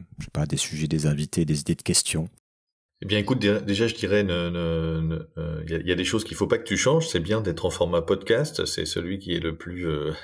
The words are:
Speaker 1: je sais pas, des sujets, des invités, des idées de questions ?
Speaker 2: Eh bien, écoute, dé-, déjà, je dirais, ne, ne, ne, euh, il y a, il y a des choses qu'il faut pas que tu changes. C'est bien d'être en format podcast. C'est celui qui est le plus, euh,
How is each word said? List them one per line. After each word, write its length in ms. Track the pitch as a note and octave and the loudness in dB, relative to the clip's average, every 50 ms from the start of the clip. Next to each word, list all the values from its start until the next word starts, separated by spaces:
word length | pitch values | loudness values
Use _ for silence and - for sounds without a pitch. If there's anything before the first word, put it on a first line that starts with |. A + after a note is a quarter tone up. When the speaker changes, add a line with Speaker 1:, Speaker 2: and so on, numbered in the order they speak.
| F2 - - - | -8 -12 -14 -14
Speaker 1:
je 60 | - | -12
sais 60 | - - | -6 -4
pas, 140 | - - | -2 -2
des 100 | D2 - | 0 0
sujets, 320 | - - - - D2+ D#2 D2 | -2 -2 -4 -4 -2 -2 0
des 180 | D#2+ D#2 D2 | 0 2 2
invités, 380 | D2+ D2 C#2+ D2+ D2 - F2+ E2+ | 2 2 0 -2 -2 0 0 2
des 160 | D2+ D#2 C#2+ | 2 2 0
idées 160 | C#2+ - E2+ | 0 -2 -2
de 60 | - - | -2 0
questions ? 460 | - F2 - - - - D#2+ D#2+ - - _ _ _ _ _ _ _ _ _ _ _ _ _ | 0 0 2 0 0 0 -2 -2 -4 -6 _ _ _ _ _ _ _ _ _ _ _ _ _
Speaker 2:
Eh 60 | - | -4
bien, 140 | F#2+ G#2 G#2 | 0 2 2
écoute, 180 | G2+ A#2 C3 A2+ | 2 2 2 2
dé-, 240 | G2+ G2+ G#2 G#2+ - | 4 4 4 4 2
déjà, 240 | G#2 G2+ F#2+ A#2 | 0 2 2 2
je 80 | A#2 - | 2 0
dirais, 300 | - - F2+ G2+ G#2 G#2 | 0 0 2 4 4 4
ne, 260 | F#2+ F2 F2 F2 F2 | 2 2 0 0 0
ne, 500 | F2 E2+ E2+ E2 E2 D#2+ D#2+ D#2+ D#2+ D#2+ | -2 -2 0 0 0 0 0 0 0 0
ne, 180 | D#2+ D#2+ D#2+ D#2+ - - _ E2 | 0 0 -2 -4 -6 -8 _ -8
euh, 240 | D#2+ D#2+ D#2+ D#2 D#2+ | -6 -6 -6 -6 -4
il 60 | E2 | -4
y 40 | E2 | -4
a, 20 | E2 | -2
il 80 | F2 | 0
y 60 | F2 F2+ | 0 0
a 20 | |
des 80 | F2 F#2 | 0 2
choses 220 | - - A2 - | 0 0 -2 -2
qu'il 120 | - - | -4 -2
faut 120 | - G2+ E2+ | -2 0 2
pas 100 | - - | 2 0
que 60 | - | 0
tu 120 | - G2+ | 0 -2
changes. 300 | - - B2+ D3 E3 D#3+ | 2 4 4 4 4 2
C'est 140 | - - F#2 | 2 0 0
bien 200 | D#2+ F2+ G#2+ A2+ | 0 0 0 0
d'être 240 | G#2+ F#2 E2 - - | 0 0 -2 0 -2
en 60 | F2+ | -2
format 320 | E2 - F2+ E2+ F2 E2+ D#2+ | 0 0 0 2 2 2 2
podcast. 600 | - G2+ F#2+ - - A2+ A#2+ D3+ D3+ - - E2+ | 2 0 0 2 2 4 4 2 2 -2 -2 -4
C'est 220 | - - - F2 | -2 -2 -2 -4
celui 340 | - - - E2+ F2 G2 G2 | -2 -2 -4 -4 -4 -4 -6
qui 120 | - F#2 E2+ | -4 -4 -2
est 60 | E2+ | -2
le 180 | D#2+ E2 D#2 | -2 -2 -4
plus, 300 | D#2+ - F2 F2+ F2+ F2 | -6 -8 -10 -8 -4 -2
euh, 240 | E2 D#2 D2 D2 D2+ D#2 - | -2 -2 0 -2 -2 -4 -6